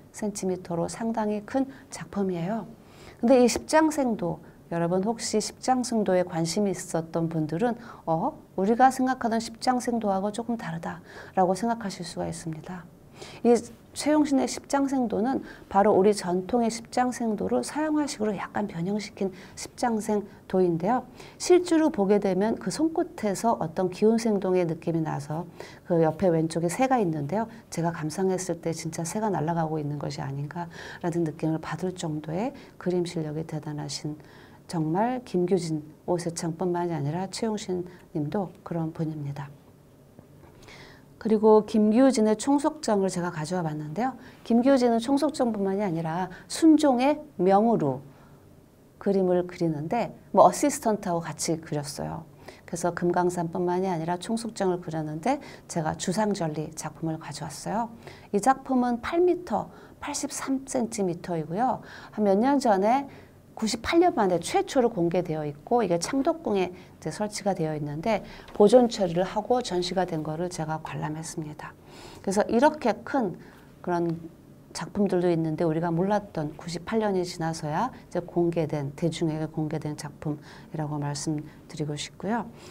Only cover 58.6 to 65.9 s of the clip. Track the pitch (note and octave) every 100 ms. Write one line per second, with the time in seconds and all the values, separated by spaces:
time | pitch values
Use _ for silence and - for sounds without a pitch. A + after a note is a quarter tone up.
58.6 | C4 B3+ B3 A#3 - E4+ F4+ F4 - G#3+
59.6 | - - - - - C#4+ C#4+ - - C4+
60.6 | C4+ C4 A3+ - F#3 E3+ F3+ E3 D3+ F#3
61.6 | B3+ - - - - - G3+ G3 C4 C#4+
62.6 | B3+ F#3+ G#3 C4+ C#4 - - - - -
63.6 | G#3+ A3+ - E4+ F4 E4 F#3+ E3+ - G4
64.6 | F#4+ C4+ - F3 E3+ F3+ E3+ D#3 D3+ C#3+
65.6 | - A#3+ F#3